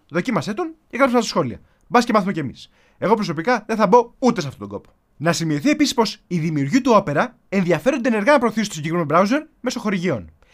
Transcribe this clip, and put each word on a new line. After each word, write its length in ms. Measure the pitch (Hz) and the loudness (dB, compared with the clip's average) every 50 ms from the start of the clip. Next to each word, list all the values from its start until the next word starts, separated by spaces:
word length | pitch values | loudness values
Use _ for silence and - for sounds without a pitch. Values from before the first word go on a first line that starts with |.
| _ - | _ -6
δοκίμασέ 440 | 139 165 180 - 233 175 139 175 214 | -4 -4 -2 -2 -2 -2 -2 -4 -4
τον 200 | 208 359 320 320 _ _ _ | -6 -6 -6 -8 _ _ _
και 80 | - 233 | -2 0
γράψε 180 | 262 269 240 | 0 2 2
μας 100 | 247 220 | 0 0
στα 80 | - - | 0 -2
σχόλια. 260 | 196 160 127 101 - - _ _ _ _ - | -2 -2 -2 -4 -10 -16 _ _ _ _ 0
Μπας 180 | 160 240 240 | 2 2 2
και 80 | 240 233 | 4 2
μάθουμε 180 | 220 190 185 | 0 0 0
κι 80 | 190 160 | -4 -4
εμείς. 300 | 147 123 - - - - _ _ _ _ _ - | -6 -8 -8 -12 -18 -20 _ _ _ _ _ -4
Εγώ 160 | - 175 214 | -2 0 0
προσωπικά 500 | 220 208 160 165 147 165 240 254 226 - - | 0 0 -4 -6 -4 -2 -2 -2 -2 -2 -4
δεν 80 | 220 | -2
θα 120 | 208 220 185 | 0 2 4
μπω 260 | 185 240 233 233 _ - | 4 4 4 2 _ -2
ούτε 220 | - 247 233 190 | 0 0 0 0
σε 60 | 160 139 | -2 -8
αυτόν 200 | - - 101 101 | -8 -12 -14 -12
τον 100 | 101 98 | -12 -12
κόπο. 160 | - _ _ _ _ _ _ - | -14 _ _ _ _ _ _ -6
Να 160 | 131 165 170 | -2 -2 -2
σημειωθεί 360 | - 165 160 151 139 131 269 | 0 -2 -2 -2 0 0 0
επίσης 240 | 302 302 302 262 - | 2 2 0 0 2
πως 240 | - 226 214 - - _ - | 0 -2 -2 -2 -10 _ -6
οι 120 | 180 175 | -4 -2
δημιουργοί 420 | 151 170 156 147 139 139 160 269 | -2 -2 -2 -2 -2 0 0 0
του 220 | 269 269 233 202 - | 2 4 2 2 2
Opera 240 | - 143 147 202 247 - _ _ - | 2 -2 -2 -2 -2 -4 _ _ -4
ενδιαφέρονται 580 | - 196 190 165 170 151 - 247 294 294 226 262 | -2 0 2 2 2 2 2 0 0 0 0 0
ενεργά 240 | 226 214 196 226 | 0 0 4 4
να 80 | 294 285 | 4 4
προωθήσουν 280 | 240 233 - 226 220 202 | 4 2 0 -2 -4 -4
το 60 | - | -4
συγκεκριμένο 340 | 156 143 165 160 175 170 143 147 | -6 -4 -2 -2 0 0 2 4
browser 320 | 170 190 202 240 302 311 - _ _ | 4 4 4 2 -2 -2 -6 _ _
μέσω 200 | - 247 254 247 | -6 -6 -6 -4
χορηγιών. 520 | - 208 220 190 170 185 151 110 87 80 - _ _ _ | -4 -4 -2 -2 -2 -2 -2 -4 -6 -12 -20 _ _ _